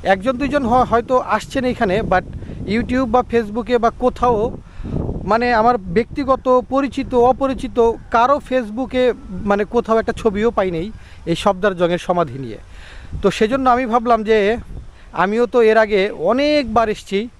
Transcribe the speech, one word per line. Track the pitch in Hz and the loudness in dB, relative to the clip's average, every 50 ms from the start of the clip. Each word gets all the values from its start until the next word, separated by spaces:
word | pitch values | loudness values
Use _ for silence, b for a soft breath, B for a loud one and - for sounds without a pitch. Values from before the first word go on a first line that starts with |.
| - | 2
একজন | 151 196 190 185 254 262 | 2 0 2 2 -4 -2
দুইজন | 247 285 269 294 285 277 | -2 -2 -2 0 0 0
হ-, | 214 240 254 240 | 2 2 2 2
হয়তো | - 220 233 240 - 262 254 | 2 2 0 0 2 0 0
আসছেন | - - 202 214 - - - 269 247 | 0 0 -2 -4 -4 -4 -6 -2 -2
এখানে, | 254 240 - 240 196 180 214 | -2 -2 -2 -2 0 0 -2
but | 214 - 185 180 180 - - B B B B B B | 0 2 0 0 0 -2 -12 B B B B B B
YouTube | - 202 226 240 - 247 254 269 | -4 -2 -2 -2 0 0 -2 0
বা | 233 214 254 240 - | 2 2 0 0 2
Facebook-এ | 233 233 233 202 208 240 226 196 247 | 0 -2 0 0 -6 -6 -2 0 0
বা | 233 220 233 | 2 2 0
কোথাও, | - - 240 254 240 - 240 247 240 208 190 165 - - B B B B B B B B B B B - - | 0 0 -2 -2 0 2 0 2 2 2 -2 -4 -6 -10 B B B B B B B B B B B -6 -2
মানে, | 180 208 233 240 240 240 | 0 0 2 2 2 2
আমার | 220 220 240 247 | 4 4 4 2
ব্যক্তিগত | 233 190 185 165 208 240 - - - 277 247 262 254 - 262 254 254 - - | 0 -2 -2 0 0 -2 -2 -4 -6 0 0 0 0 2 2 2 2 2 0
পরিচিত | 254 269 277 269 - - 262 - 262 | -2 -2 -2 -2 -4 -6 -6 -2 2
অপরিচিত | 247 233 247 262 - 277 269 269 202 - 240 202 247 226 233 220 196 - - | 4 4 4 4 2 0 -2 -2 -4 -6 -4 0 2 2 2 2 -2 -8 0
কারো | - 233 233 262 277 294 - - | 2 2 4 4 2 0 0 -2
Facebook-এ, | 254 254 240 208 214 226 262 - - 254 254 254 208 - - - | -2 -2 -2 -2 -6 -6 -6 -4 0 0 2 2 0 -2 -8 -12
মানে, | 196 180 - 202 202 202 208 | -10 -6 0 0 2 2 0
কোথাও | - - 240 - - 226 | 0 0 -2 0 2 0
একটা | 226 214 - - | 0 0 -2 -4
ছবিও | - - 226 185 202 214 233 | 0 -2 -2 0 2 0 0
পাই | - - 196 190 | 0 0 -2 -2
নাই | 170 160 170 214 214 B B B B B B | -2 -4 -6 -8 -10 B B B B B B
এই | 170 170 | -4 -4
সফদার | - - 208 196 185 190 208 190 | 0 2 0 0 2 0 -2 0
জংয়ের | 170 180 170 175 | 2 0 0 0
সমাধি | 170 - - 180 175 170 147 120 131 | -2 -2 -2 0 0 0 -2 -4 -10
নিয়ে। | 135 117 107 - - B B B B B B B B B B - | -10 -10 -12 -14 -16 B B B B B B B B B B 0
তো | - 202 | 0 0
সেজন্য | - - 220 208 254 269 269 254 | 2 2 0 0 0 0 2 2
আমি | 240 247 262 | 2 2 2
ভাবলাম | 226 220 247 226 240 233 220 220 | 0 0 0 2 2 2 2 4
যে | 208 220 220 196 202 226 240 - - - - - - b b b b - | 2 4 4 4 2 0 -2 -4 -12 -14 -14 -14 -16 b b b b -2
আমিও | 160 175 190 208 226 240 | 0 0 0 2 0 0
তো | 214 - 247 | 2 4 4
এর | 233 220 220 | 6 6 6
আগে | 226 220 208 208 196 190 208 | 6 4 4 2 0 0 0
অনেকবার | 190 - 151 180 226 262 285 294 302 294 277 220 214 233 226 214 | -2 -2 0 0 2 2 2 2 2 2 0 2 0 0 2 2
এসছি | 208 - - - 190 196 220 240 - - | -2 -6 -8 -4 -4 -4 -4 -4 -12 -18